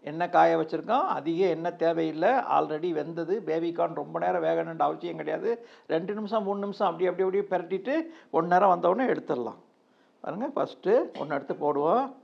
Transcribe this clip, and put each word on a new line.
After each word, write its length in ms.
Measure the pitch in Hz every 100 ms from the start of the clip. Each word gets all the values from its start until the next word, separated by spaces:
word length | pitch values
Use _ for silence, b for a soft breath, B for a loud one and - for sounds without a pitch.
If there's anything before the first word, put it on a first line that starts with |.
எண்ணெய் 280 | - 160 175
காய 280 | 170 165 165
வச்சிருக்கோம். 500 | 160 160 - 247 370 -
அதிக 300 | 143 165 190
எண்ணெய் 280 | 160 170 170
தேவையில்லை, 540 | 165 165 160 151 180
already 640 | 254 - 147 151 156 175
வெந்தது. 500 | 156 147 165 165 214 156
பேபிகார்ன் 480 | 160 170 170 170
ரொம்ப 260 | 156 151 165
நேரம் 240 | 175 180
வேகணுன்ற 360 | 80 165 165 165
அவசியம் 380 | - 156 170 165
கிடையாது. 500 | 151 160 196 233 B B B
ரெண்டு 260 | 165 180
நிமிஷம், 300 | 208 208 220
மூணு 160 | 196 202
நிமிஷம் 280 | 202 196 202
அப்படி, 200 | 165 180
அப்படி, 160 | 175
அப்படியே 220 | 185 190 202
பிரட்டிட்டு 600 | 185 170 190 202 311 320 B B
ஒரு 160 | 156 175
நேரம் 220 | 180 196
வந்த 200 | 175 175
உடனே 220 | 202 254
எடுத்துடலாம். 440 | 151 - 135 113 104 _ _ _ b b _
பாருங்க, 260 | - 165 277 -
ஃபஸ்ட்டு 480 | 143 - 175 233 349
ஒண்ணு 160 | - 143
எடுத்து 240 | 143 -
போடுவோம். 600 | 135 147 147 151 220 262 -